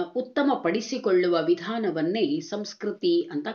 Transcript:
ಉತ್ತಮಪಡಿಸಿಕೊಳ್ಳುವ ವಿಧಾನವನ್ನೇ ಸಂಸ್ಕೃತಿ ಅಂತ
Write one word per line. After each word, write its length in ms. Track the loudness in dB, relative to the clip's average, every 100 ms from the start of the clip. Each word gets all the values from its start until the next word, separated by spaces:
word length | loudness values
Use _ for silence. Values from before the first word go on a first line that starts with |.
| 0 -4
ಉತ್ತಮಪಡಿಸಿಕೊಳ್ಳುವ 1200 | -4 0 2 2 0 -2 -2 -4 2 4 4 2 2
ವಿಧಾನವನ್ನೇ 960 | 0 0 -2 -2 0 0 0 0 0
ಸಂಸ್ಕೃತಿ 880 | -4 -8 -8 -8 -8 -2 2 2 0
ಅಂತ 160 | -4 -6